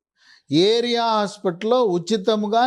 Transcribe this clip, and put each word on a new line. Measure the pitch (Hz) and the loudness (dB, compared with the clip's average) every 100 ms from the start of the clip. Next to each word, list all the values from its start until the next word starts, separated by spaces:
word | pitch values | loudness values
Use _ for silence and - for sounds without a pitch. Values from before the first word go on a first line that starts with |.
| _ _ _ _ - 143 | _ _ _ _ -2 2
ఏరియా | 196 233 240 233 233 | 2 2 0 -2 0
హాస్పిటల్లో | 220 202 - 196 175 214 247 233 | 0 -2 -4 -6 -2 0 2 2
ఉచితముగా | 175 170 214 190 214 208 226 | 0 -2 -2 0 -2 0 0